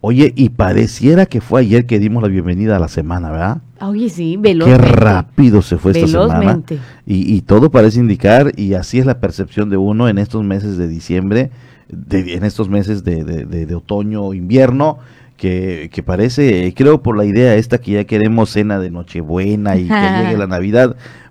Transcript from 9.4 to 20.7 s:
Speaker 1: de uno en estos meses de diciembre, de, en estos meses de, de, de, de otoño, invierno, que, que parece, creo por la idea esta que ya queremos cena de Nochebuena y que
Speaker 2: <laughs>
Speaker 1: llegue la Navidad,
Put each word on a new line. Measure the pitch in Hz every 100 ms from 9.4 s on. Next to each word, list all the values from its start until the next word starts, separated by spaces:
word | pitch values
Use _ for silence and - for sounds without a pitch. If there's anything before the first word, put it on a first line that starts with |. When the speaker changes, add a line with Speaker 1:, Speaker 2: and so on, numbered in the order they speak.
| 92 - 104
Speaker 1:
de | 98
uno | 98 107 120
en | 101
estos | 104 113 101
meses | 98 104 92
de | 85
diciembre, | 82 - 90 95 110 135 - - _ -
de, | 85 - 95 87 87
en | 101
estos | 95 98
meses | 101 98 104
de, | 90 82 80
de, | 82
de, | 78 85 80
de | 85
otoño, | - 104 104 107 98
invierno, | 95 90 127 131 131 151 151 - _ _ _
que, | 95 90 92 85 80
que | -
parece, | 82 90 120 123 139 92 90
creo | - 135 156
por | 120 107
la | 104
idea | 101 123 107
esta | 110 120
que | 110
ya | 104 -
queremos | 110 110 113 107
cena | 104 104 98
de | 92
Nochebuena | 85 87 85 78 90 98 104 104 92
y | 90
que |
Speaker 2:
<laughs> | 107 98 107
Speaker 1:
llegue | 110 110
la | 95
Navidad, | 90 95